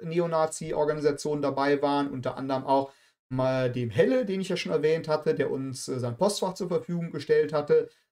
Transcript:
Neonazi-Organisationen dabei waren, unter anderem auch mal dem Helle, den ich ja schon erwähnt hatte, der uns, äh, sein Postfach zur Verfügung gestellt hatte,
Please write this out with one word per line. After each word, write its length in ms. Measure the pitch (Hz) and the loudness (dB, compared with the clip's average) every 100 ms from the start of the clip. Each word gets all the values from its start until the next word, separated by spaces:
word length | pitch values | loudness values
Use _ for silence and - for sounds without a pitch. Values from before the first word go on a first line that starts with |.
Neonazi-Organisationen 1400 | 165 170 170 160 160 - 160 151 151 151 147 139 151 147 | -4 -2 0 2 0 -2 -4 0 0 2 0 0 -2 -2
dabei 400 | 143 135 139 143 | -2 0 2 2
waren, 300 | 143 143 139 | 2 0 0
unter 260 | 131 123 131 | -4 -6 -6
anderem 280 | 135 131 139 | -4 -2 2
auch 260 | 135 135 - _ _ - | 2 2 -6 _ _ -6
mal 420 | 127 131 131 127 | 0 2 2 0
dem 180 | 123 117 | 0 0
Helle, 360 | 107 220 262 208 | 2 4 4 0
den 160 | 190 | -2
ich 80 | 185 | -2
ja 80 | 175 | -4
schon 140 | 185 | -2
erwähnt 360 | 160 156 160 160 | 0 2 0 0
hatte, 260 | 156 160 | 0 2
der 160 | 156 151 | 0 0
uns, 380 | 135 135 127 - | -2 -6 -8 -6
äh, 120 | 131 | -4
sein 180 | 120 117 | -4 0
Postfach 360 | 196 202 190 | 0 0 -4
zur 140 | 180 180 | -4 -2
Verfügung 420 | 170 - 175 170 | -2 -2 -6 -4
gestellt 420 | 156 143 151 151 | -4 2 2 4
hatte, 380 | 151 147 160 156 - _ | 0 4 4 2 -6 _